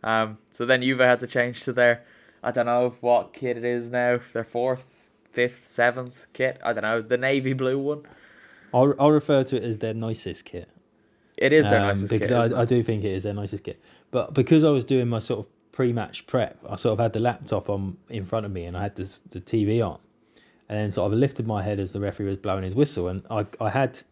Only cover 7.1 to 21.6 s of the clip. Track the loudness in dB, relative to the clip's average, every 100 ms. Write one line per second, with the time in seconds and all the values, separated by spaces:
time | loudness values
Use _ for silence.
7.1 | -2 2 0 0 0 0 0 -2 -6 -8
8.1 | -20 -20 -20 -20 -20 _ 4 4 6 6
9.1 | 6 4 2 2 -2 -2 -4 -4 -4 -4
10.1 | -6 -8 -12 -12 -14 -14 _ _ _ _
11.1 | _ _ 0 4 6 6 4 2 0 0
12.1 | 0 2 2 2 2 2 2 0 -2 -2
13.1 | -4 -4 -6 -6 -8 -10 -16 _ -20 _
14.1 | -6 -2 0 4 6 6 4 2 0 2
15.1 | -2 -2 -6 -6 _ _ -2 -2 0 -6
16.1 | -10 -4 -2 -2 -6 -12 -4 -2 2 0
17.1 | 2 -2 -2 -4 -4 -2 -4 -4 -8 _
18.1 | -10 -6 -6 -4 -8 -8 -6 -6 -6 -12
19.1 | -12 -14 -16 -4 0 2 2 0 -4 _
20.1 | _ _ _ _ _ _ -4 -4 -2 0
21.1 | 2 0 0 -4 -4